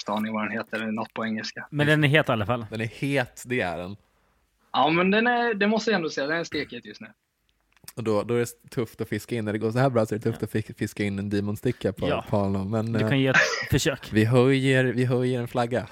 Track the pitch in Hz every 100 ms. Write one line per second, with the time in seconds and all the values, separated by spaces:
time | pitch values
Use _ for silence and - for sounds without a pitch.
0 | - 104 110 110 104 110 - 110 110 107
1 | 110 - 110 110 107 - - 147 147 151
2 | 147 151 143 113 98 123 110 110 110 -
3 | 139 139 120 - 123 123 92 82 90 101
4 | _ _ _ _ _ _ _ 123 147 170
5 | 185 214 240 240 240 208 202 220 220 196
6 | 156 143 139 165 160 147 131 120 104 104
7 | 107 _ _ _ _ _ _ _ - -
8 | 110 104 110 120 117 - - - 113 -
9 | 110 107 - 117 107 107 110 120 135 120
10 | 110 107 113 113 - 110 - - 107 -
11 | 104 98 101 101 104 107 127 - 101 -
12 | - 127 - 104 98 98 95 113 113 110
13 | 110 135 135 127 - - - 143 156 135
14 | - 107 110 127 131 135 135 131 127 120
15 | 127 127 127 123 120 127 120 120 104